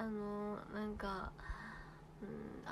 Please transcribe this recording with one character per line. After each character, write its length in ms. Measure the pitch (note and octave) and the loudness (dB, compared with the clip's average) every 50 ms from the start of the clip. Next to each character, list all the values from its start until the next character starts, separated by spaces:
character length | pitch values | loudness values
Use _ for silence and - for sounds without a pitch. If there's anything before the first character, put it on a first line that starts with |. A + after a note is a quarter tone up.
あ 40 | A3 | 4
の、 520 | A3 G#3+ G#3 G#3 G#3 G#3 G#3 G#3 G#3 G#3 - - - | 4 4 4 4 2 4 4 4 2 2 0 -2 -2
な 140 | - G#3 G#3+ | 0 2 2
ん 100 | G#3+ G#3 | 2 2
か、 360 | - G#3 G3 G3 F3+ - - - - - - - - G#3+ - - - - - - - - - - - | 2 2 2 2 2 0 -2 -2 -2 -2 0 0 0 -2 -4 -6 -6 -8 -8 -10 -10 -12 -12 -8 -4
う 20 | - | -4
ん、 360 | G3 - - - - - - - - | -2 -2 -2 -2 -4 -4 -4 -2 0